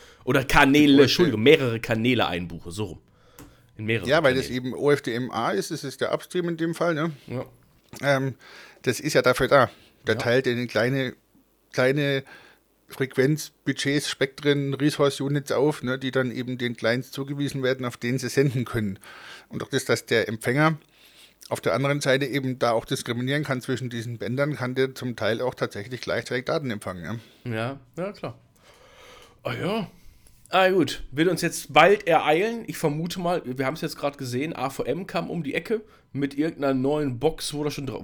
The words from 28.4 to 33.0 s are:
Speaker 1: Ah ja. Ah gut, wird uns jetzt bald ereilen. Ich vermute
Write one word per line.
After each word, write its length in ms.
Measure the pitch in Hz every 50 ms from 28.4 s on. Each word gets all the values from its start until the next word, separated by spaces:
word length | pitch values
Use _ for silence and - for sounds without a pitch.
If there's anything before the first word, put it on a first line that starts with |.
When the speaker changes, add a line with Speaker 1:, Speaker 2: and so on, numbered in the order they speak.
| _ _ _ _ _ - - - - - - - - - - - - - _ _ -
Speaker 1:
Ah 100 | 120 120
ja. 360 | 117 123 175 214 226 175 - - - - - - - - - - - - -
Ah 180 | 175 185 190 185
gut, 340 | 190 185 147 - - - - -
wird 160 | 127 143 165
uns 160 | 185 170 - 175
jetzt 300 | 160 - - - - 131
bald 340 | 151 165 190 208 214 -
ereilen. 560 | 170 160 147 - 147 156 165 202 226 233 233 -
Ich 120 | - -
vermute 420 | - - 151 147 156